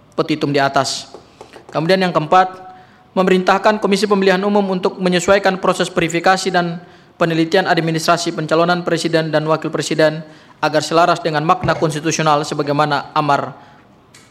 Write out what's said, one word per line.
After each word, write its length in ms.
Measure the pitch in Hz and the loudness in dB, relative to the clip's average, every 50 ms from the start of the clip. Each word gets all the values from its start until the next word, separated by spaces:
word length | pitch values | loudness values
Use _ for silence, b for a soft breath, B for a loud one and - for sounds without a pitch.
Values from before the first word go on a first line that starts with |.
| _ _ - | _ _ -6
petitum 400 | - 160 - 156 151 160 143 143 | -4 -4 -2 -2 -2 -2 0 0
di 80 | 139 | 2
atas. 520 | 135 139 139 143 131 - - - - - - - B B B B B B B B B - - | 2 2 2 0 0 0 -4 -8 -10 -14 -18 -20 B B B B B B B B B -8 -6
Kemudian 280 | 147 156 165 185 190 | -4 0 2 2 2
yang 120 | 190 180 160 | 2 0 0
keempat, 360 | 160 156 151 175 185 190 185 - - - - B B B B B B B B B | -2 0 4 4 4 4 4 0 -12 -18 -20 B B B B B B B B B
memerintahkan 680 | 190 185 190 190 185 185 190 190 196 196 220 214 208 | 0 2 2 2 2 4 2 2 2 4 2 2 2
Komisi 240 | - 196 202 185 208 | 0 0 0 0 0
Pemilihan 360 | 208 208 196 190 196 185 180 | 0 0 2 4 2 2 2
Umum 280 | 196 208 208 208 202 190 190 | 2 0 0 0 0 0 -2
untuk 240 | 185 185 202 - - | -2 -2 -4 -4 -2
menyesuaikan 560 | 185 180 180 180 165 - 196 202 196 190 185 185 | -2 0 0 0 2 4 2 4 4 2 0 0
proses 280 | - 185 180 - 185 175 | 0 -2 0 0 -2 -4
verifikasi 600 | - - 170 160 165 170 170 190 190 185 - 196 | -2 -2 -2 -2 -2 0 2 2 2 2 0 -2
dan 320 | 175 180 175 175 170 170 B B B B B B B - | 0 0 0 -2 -4 -10 B B B B B B B -2
penelitian 480 | 175 165 165 160 165 160 175 190 180 131 | -2 0 0 0 0 2 2 0 2 2
administrasi 640 | 175 165 160 165 165 160 156 - 170 165 - 170 160 | 0 0 0 -2 -2 -2 0 0 0 0 0 -4 -6
pencalonan 480 | - 156 151 165 156 170 170 175 175 | -6 -4 -2 0 2 2 2 0 -2
presiden 480 | 175 - - 160 - 170 160 160 160 160 | -2 -2 -4 -2 -2 0 0 0 -2 0
dan 160 | 151 151 156 | -2 -2 0
wakil 240 | 156 156 147 - 156 | 0 -2 -2 -2 -4
presiden 560 | 160 156 147 - 165 151 156 156 156 160 160 B B B B B B B | -6 -4 -4 -4 0 2 2 0 0 -2 -10 B B B B B B B
agar 240 | - 151 147 151 | -4 -2 0 -2
selaras 400 | 147 - 165 160 170 175 170 160 | -2 0 2 2 4 4 2 0
dengan 240 | - 165 156 147 151 | -2 -4 -2 -2 0
makna 320 | 165 185 180 - 170 160 - | 0 0 0 0 -2 -2 0
konstitusional 640 | - 160 147 151 143 160 151 - 160 151 147 143 | 0 -2 -2 -2 -4 -4 -2 0 2 2 2 2
sebagaimana 720 | 151 147 160 147 156 139 147 143 151 147 143 139 131 - - | 0 -4 -6 -6 -4 -2 0 0 0 0 0 -2 -4 -4 -4
amar 400 | 156 151 143 143 135 131 127 135 B B B B B B B _ _ _ _ _ - - _ | -2 0 2 0 0 0 -4 -10 B B B B B B B _ _ _ _ _ -20 -20 _